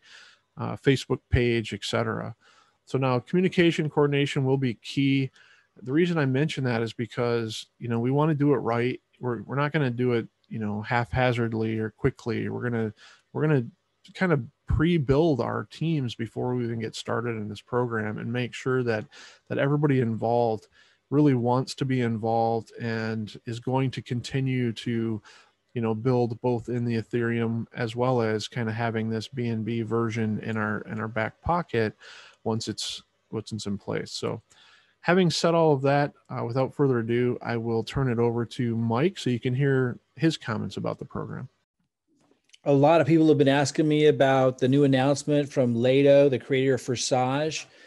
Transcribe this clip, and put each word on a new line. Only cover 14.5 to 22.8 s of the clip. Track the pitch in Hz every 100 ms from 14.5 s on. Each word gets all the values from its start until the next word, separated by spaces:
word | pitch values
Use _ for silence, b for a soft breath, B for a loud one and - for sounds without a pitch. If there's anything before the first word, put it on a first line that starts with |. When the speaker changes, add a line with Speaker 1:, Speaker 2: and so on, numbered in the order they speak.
| _ _
Speaker 1:
pre-build | - 160 175 131 135 170 131
our | 113 113 113
teams | - 160 160 123 -
before | 113 - 123
we | 123
even | 117 117
get | 113 -
started | - 117 117
in | 113 104
this | 104
program | - 120 123 113 107 107
and | 117
make | 120 123
sure | - - 131
that, | 120 107 - B B B _
that | 120
everybody | 139 147 151 131
involved | 117 110 113 120 120 110 - b b b _
really | 139 151
wants | 127 117 123 131
to | - 135
be | 131
involved | 120 113 113 113 113 117 110
and | -